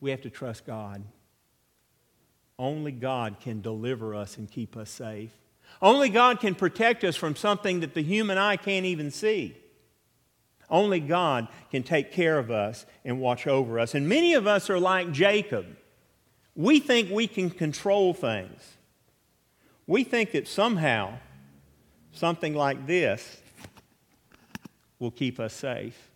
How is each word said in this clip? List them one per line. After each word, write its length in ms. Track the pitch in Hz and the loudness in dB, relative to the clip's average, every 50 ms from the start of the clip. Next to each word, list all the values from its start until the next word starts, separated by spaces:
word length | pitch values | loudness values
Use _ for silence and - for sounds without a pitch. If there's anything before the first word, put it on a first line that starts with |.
We 100 | 139 135 | -6 -6
have 120 | 135 131 | -6 -6
to 80 | 135 120 | -8 -12
trust 360 | - - 135 123 110 - - | -12 -10 -10 -10 -10 -10 -12
God. 380 | 143 113 110 107 101 101 101 104 107 - _ _ _ _ _ _ _ _ _ _ _ _ _ _ _ _ _ _ _ _ _ _ _ _ _ _ _ _ - | -12 -12 -12 -12 -12 -12 -14 -16 -18 -20 _ _ _ _ _ _ _ _ _ _ _ _ _ _ _ _ _ _ _ _ _ _ _ _ _ _ _ _ -8
Only 320 | 127 139 151 156 151 147 | -6 -6 -4 -4 -6 -8
God 460 | 131 117 123 131 131 123 117 107 104 - | -8 -6 -4 -4 -2 -2 -4 -4 -6 -8
can 220 | - 127 110 107 | -10 -8 -8 -6
deliver 560 | 95 113 110 107 113 127 131 110 110 110 107 | -6 -6 -6 -4 -4 -4 -4 -4 -6 -6 -6
us 200 | 104 101 98 - | -8 -8 -10 -12
and 140 | 113 107 98 | -14 -14 -12
keep 260 | - 120 113 - - | -10 -10 -10 -10 -12
us 140 | 113 110 - | -14 -14 -14
safe. 400 | - - 127 110 110 104 110 113 - _ _ _ _ _ _ - - - | -14 -12 -12 -12 -10 -12 -12 -14 -16 _ _ _ _ _ _ -20 -2 6
Only 280 | 190 202 247 277 277 233 | 8 8 8 8 6 4
God 320 | 190 233 247 247 240 - | 6 6 6 6 6 4
can 160 | - 202 180 | 0 -2 0
protect 480 | - 190 170 - - 226 233 226 226 - | 2 0 0 2 2 2 2 2 2 0
us 100 | 180 151 | -2 -2
from 220 | - - 156 139 | -2 -4 -4 -4
something 440 | - - 208 202 196 202 196 185 175 | 0 0 0 2 2 0 -2 -2 -2
that 140 | 165 139 - | -2 -4 -4
the 80 | 165 | -4
human 340 | 151 160 202 214 220 202 190 | -2 0 0 0 0 0 2
eye 200 | 190 202 208 202 | 2 2 2 2
can't 300 | - - 196 196 190 185 | 0 -2 -2 -2 0 0
even 260 | 185 175 151 147 143 | -2 -2 -4 -4 -6
see. 440 | - - 208 214 220 185 120 85 - - - _ _ _ _ _ _ _ _ _ _ _ _ _ _ _ _ _ _ _ _ - | -6 -2 0 0 0 0 -2 -6 -10 -16 -20 _ _ _ _ _ _ _ _ _ _ _ _ _ _ _ _ _ _ _ _ 0
Only 300 | 156 175 208 208 190 170 | 2 2 4 2 2 0
God 480 | 147 139 170 180 175 156 135 120 113 - - - - - | 0 0 0 2 2 2 0 0 -2 -6 -10 -18 -12 -6
can 140 | - 131 123 | -6 -6 -2
take 280 | - 165 147 135 - | 0 0 0 0 -2
care 260 | - 185 170 160 156 143 | -2 0 2 2 2 0
of 120 | 120 113 | 0 -2
us 340 | 113 107 101 107 120 - - - - _ - | -2 -2 -2 -2 -4 -10 -16 -20 -20 _ -8
and 160 | 135 123 131 | -6 -4 -2
watch 260 | 131 123 123 117 - | 0 0 -2 0 0
over 320 | 147 135 135 131 117 113 113 | 0 2 2 2 0 0 -2
us. 160 | 117 113 - | -2 0 0
And 140 | 143 143 160 | 0 0 2
many 260 | 240 320 349 349 330 | 2 4 4 4 4
of 140 | 254 196 208 | 4 4 4
us 220 | 208 190 - - | 2 2 2 0
are 100 | 190 180 | 0 2
like 320 | 185 185 190 185 180 170 | 2 2 2 0 0 -2
Jacob. 540 | 143 135 190 202 208 214 - - 127 104 90 87 - - _ _ _ _ _ _ _ _ _ _ _ _ _ _ _ | 2 4 4 4 4 2 0 -2 -4 -6 -6 -8 -14 -20 _ _ _ _ _ _ _ _ _ _ _ _ _ _ _
We 240 | 147 156 247 311 285 | 0 4 4 6 6
think 300 | - - 247 240 220 175 | 6 4 2 2 2 0
we 180 | 196 214 233 - | 0 -2 -2 -2
can 220 | - 202 180 170 | -2 -2 -4 -4
control 640 | - - 170 151 147 - - 202 196 208 190 180 | -2 -2 -2 -2 -2 -2 0 2 4 4 4 2
things. 640 | 165 - 147 117 110 101 92 95 - - - - - _ _ _ _ _ _ _ _ _ _ _ _ _ _ _ _ _ _ _ _ _ _ | 2 0 -2 -2 -2 -4 -6 -10 -14 -20 -20 -20 -20 _ _ _ _ _ _ _ _ _ _ _ _ _ _ _ _ _ _ _ _ _ _
We 160 | - 170 254 | 0 0 0
think 300 | 247 - 240 233 220 220 | 0 0 0 0 0 0
that 160 | - 143 - - | -2 -4 -4 -2
somehow 680 | - 196 208 240 220 170 156 135 117 110 98 98 117 127 - - - - - - - - _ _ _ _ _ _ _ _ _ _ | 0 0 2 2 2 2 2 2 2 0 0 -4 -8 -12 -18 -20 -20 -20 -20 -20 -20 -20 _ _ _ _ _ _ _ _ _ _
something 420 | - - - 170 170 165 165 156 | -8 -2 -2 -2 -2 -2 -4 -4
like 360 | 151 147 143 139 135 - 131 143 | -2 0 0 0 -2 -4 -4 -2
this 520 | 175 180 156 110 98 113 - - - - - - - - - - _ - - _ _ _ _ _ _ _ _ _ - _ _ _ - - - - _ _ _ _ _ - | 0 2 2 2 0 -2 -6 -12 -20 -20 -20 -20 -20 -20 -20 -20 _ -20 -20 _ _ _ _ _ _ _ _ _ -20 _ _ _ -20 -20 -20 -20 _ _ _ _ _ -8
will 140 | 123 117 | -8 -8
keep 260 | 113 - 143 123 120 - | -4 -4 -4 -4 -4 -4
us 160 | 113 110 - | -8 -8 -8
safe. 560 | - 147 135 120 107 104 120 - - - _ _ | -8 -8 -6 -6 -6 -8 -10 -14 -16 -20 _ _